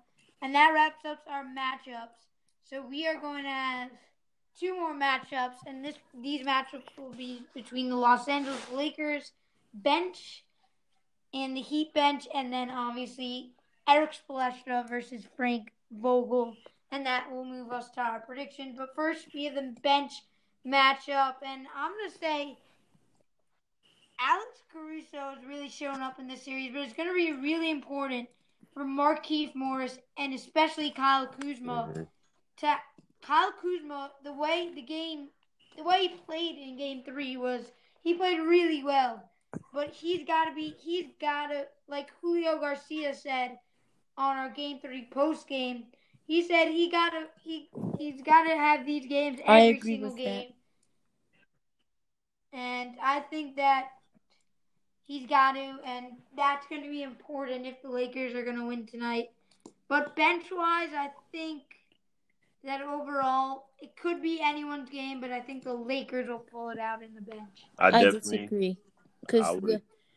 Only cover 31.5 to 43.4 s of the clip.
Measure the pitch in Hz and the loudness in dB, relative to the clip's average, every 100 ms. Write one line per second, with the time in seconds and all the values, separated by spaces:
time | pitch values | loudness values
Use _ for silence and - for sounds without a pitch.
31.5 | 247 247 240 226 - - _ _ _ _ | -8 -6 -4 -4 -6 -10 _ _ _ _
32.5 | - - 285 - _ _ _ - 302 370 | -2 2 2 -2 _ _ _ 2 4 4
33.5 | - 349 349 294 285 277 - 285 285 302 | 2 -4 -4 -6 -10 -10 -12 -12 -4 0
34.5 | 339 349 269 240 311 330 311 285 _ _ | 0 -2 -8 -10 -8 -6 -8 -14 _ _
35.5 | _ _ - 311 370 359 - - 320 339 | _ _ -8 2 2 2 -4 -10 -6 -4
36.5 | 285 269 254 277 262 254 262 269 254 247 | -6 -12 -8 -6 -8 -10 -8 -6 -4 -4
37.5 | 247 240 - _ _ 330 339 370 339 320 | -4 -8 -18 _ _ 0 2 2 2 6
38.5 | 349 339 302 277 277 254 220 - _ _ | 6 6 0 2 4 4 0 -14 _ _
39.5 | - - 277 294 - 330 359 294 320 320 | -16 -8 -6 -6 -4 -4 -2 0 2 2
40.5 | 285 311 - 320 359 294 - 294 294 294 | -2 -8 -10 -6 -4 -4 -6 -2 -2 -2
41.5 | 285 277 _ - 285 277 - 339 339 330 | -6 -8 _ -12 -10 -10 -6 -2 0 2
42.5 | 311 285 277 - 311 294 269 285 262 | 0 -2 -4 -6 -4 -4 -4 -4 -4